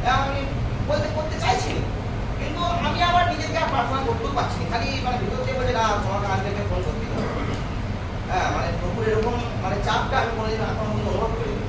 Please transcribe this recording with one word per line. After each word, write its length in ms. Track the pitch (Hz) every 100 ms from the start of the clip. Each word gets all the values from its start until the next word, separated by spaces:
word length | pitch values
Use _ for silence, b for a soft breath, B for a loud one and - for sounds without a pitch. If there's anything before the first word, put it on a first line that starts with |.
হ্যাঁ, 120 | - 262
আমি 260 | 277 277 277 - - - -
বলতে, 200 | 294 294 302
করতে 200 | 311 -
চাইছি 300 | - - 214
না, 100 | 180 - - - - - -
কিন্তু 200 | - -
আমি 400 | - - - -
আবার 240 | 349 349 349
নিজেকে 300 | 349 302 320
আর 120 | 320
প্রার্থনা 320 | 277 240 269 262
করতেও 240 | 226 - -
পারছি 280 | - -
না। 40 | -
খালি 320 | 233 - 262
মানে 140 | 247 247
ভিতর 280 | 254 254 254
থেকে 140 | 262
বলছে, 140 | 247
"না, 100 | 233 226 202
তোমাকে 240 | 196 196 196
আঙ্কেলকে 360 | 190 196 190 202
ফোন 100 | 180 180
করতে 200 | - -
হবে।" 400 | - - - - - - - - - - - -
হ্যাঁ, 200 | - -
মানে 160 | - - -
প্রভুর 220 | 175 214 214
এরকম 280 | 214 226 240 - -
মানে 120 | 185 202 220
চাপটা 300 | 214 208 269
আমি 140 | - 220
কোনোদিন 240 | 220 220
এখনো 160 | - -
পর্যন্ত 300 | 214 208 427
অনুভব 240 | - 453 -
করিনি। 240 | 453 427